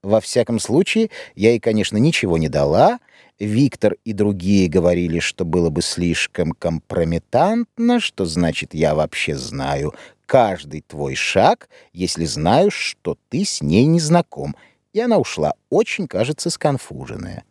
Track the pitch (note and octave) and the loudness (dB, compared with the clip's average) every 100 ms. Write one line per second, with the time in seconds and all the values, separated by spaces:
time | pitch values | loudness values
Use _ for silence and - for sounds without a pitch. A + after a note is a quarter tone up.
0 | G2 G#2+ - B2 A2+ A2+ - B2+ G3+ A3 | 2 0 2 0 0 -2 0 0 2 0
1 | - - - - G#2+ A#2 - A2 F#2+ G#2+ | -2 -6 -18 2 2 4 2 0 0 2
2 | C#3+ - G2 E2 D#2 D2 C#2+ E2+ E3+ B3 | 2 2 0 0 0 2 2 6 4 2
3 | _ _ _ _ G#2 A2 C#3+ - G#2+ - | _ _ _ _ -2 2 0 2 -2 -2
4 | - G#2 G#2 G2 F2+ G2+ F2+ F2+ F2 F2 | -8 -2 0 0 2 4 4 4 2 2
5 | F2 E2 - - F2 F2 E2+ D2+ - - | 0 -2 -4 -6 -2 0 0 0 -4 -2
6 | F2 D#2+ - - D#2 D2+ E2+ D#2+ _ F#2 | -2 -2 -4 -4 -4 -4 -4 -6 _ -2
7 | E2 E2 _ B2 F3+ A#3 A#3 - A#3 A#3+ | -2 -2 _ 0 2 0 -4 -2 0 0
8 | - - F#2 D#2+ E2+ D#2 - D#2 D#2 D2+ | -2 -4 -4 0 0 -2 -8 -2 0 0
9 | D2+ - - C#2+ B1+ C3+ C3+ C#3+ D3 - | -2 -4 -6 -6 -8 -8 -6 -4 -6 -8
10 | - _ - C3+ A2 F#2 D2 D2+ _ D2 | -20 _ 2 4 4 -2 -10 -14 _ -8
11 | C#2 C2+ - F#2+ B2+ A#3 - - _ F2 | -6 -4 -2 2 2 2 -6 -20 _ -6
12 | F2+ - D#2+ C2+ D#2+ B2+ G3+ - - - | -6 -2 -4 -2 2 4 2 0 -8 -8
13 | F2 E2+ _ C#3+ G3+ - D2 F2+ C#3+ E3 | -8 -10 _ -6 -4 -4 2 4 4 2
14 | D3+ E3+ - - C#3 - _ _ _ G3+ | 2 0 0 -8 -10 -10 _ _ _ -4
15 | A#3+ G#3 B2+ - D2 - _ E3+ A#3 - | 0 0 0 -2 -2 -4 _ 0 0 -4
16 | F#2 F#2 A#2 D3+ E3+ - D3+ C#3 - D3+ | -4 -2 -2 -2 -6 -2 -2 -2 -6 -14
17 | C3+ - G2+ - - | -12 -12 -12 -14 -16